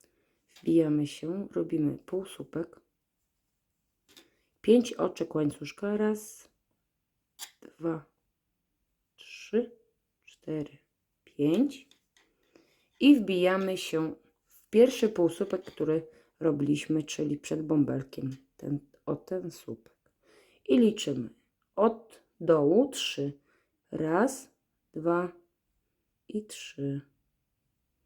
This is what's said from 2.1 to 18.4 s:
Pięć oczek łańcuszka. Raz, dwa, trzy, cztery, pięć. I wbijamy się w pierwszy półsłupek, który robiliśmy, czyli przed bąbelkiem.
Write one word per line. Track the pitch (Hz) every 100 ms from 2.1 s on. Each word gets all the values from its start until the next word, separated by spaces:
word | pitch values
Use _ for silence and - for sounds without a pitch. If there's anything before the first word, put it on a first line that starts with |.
| 185 190 - - 160 170 - _ _ _ _ _ _ _ _ _ _ _ _ _ - - _ _ _
Pięć | - 240 240
oczek | - 180 - 165 156
łańcuszka. | 147 - 143 - 202 208
Raz, | 214 208 - - - _ _ _ _ _ _ _ _ - - _
dwa, | - - 165 160 - _ _ _ _ _ _ _ _ _ _ _
trzy, | - - - 214 240 - _ _ _ _ _
cztery, | - - 156 143 143 _ _ _ _
pięć. | _ - 147 180 285 - - _ _ _ _ _ _ _ _ _ _ -
I | 262 277
wbijamy | 190 180 180 190 190 180
się | - 160 160 - _ _ _
w | _ _
pierwszy | 208 254 262 220
półsłupek, | 214 165 - 190 185 -
który | - 156 160 160 - _ -
robiliśmy, | 160 147 143 147 - 156
czyli | 151 - 151 147
przed | - 156 156
bąbelkiem. | 156 131 131 131 - 135 131